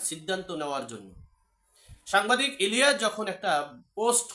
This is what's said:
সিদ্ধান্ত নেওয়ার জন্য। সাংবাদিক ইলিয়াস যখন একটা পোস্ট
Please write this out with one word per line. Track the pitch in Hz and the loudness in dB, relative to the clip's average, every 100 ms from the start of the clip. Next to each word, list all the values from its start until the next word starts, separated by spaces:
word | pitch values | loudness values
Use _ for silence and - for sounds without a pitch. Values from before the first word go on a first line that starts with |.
| - | -6
সিদ্ধান্ত | 156 160 185 180 165 | -6 -6 -6 -4 -6
নেওয়ার | 147 139 123 | -4 -6 -6
জন্য। | 107 98 - - _ _ _ _ _ - - - | -14 -16 -20 -20 _ _ _ _ _ -20 -20 0
সাংবাদিক | 196 214 254 277 269 202 | 2 4 2 2 0 0
ইলিয়াস | 240 277 233 | 4 4 4
যখন | 214 214 202 | 0 -2 -6
একটা | 180 190 147 143 147 _ - | -2 0 0 0 -10 _ 0
পোস্ট | 233 240 - | 2 2 0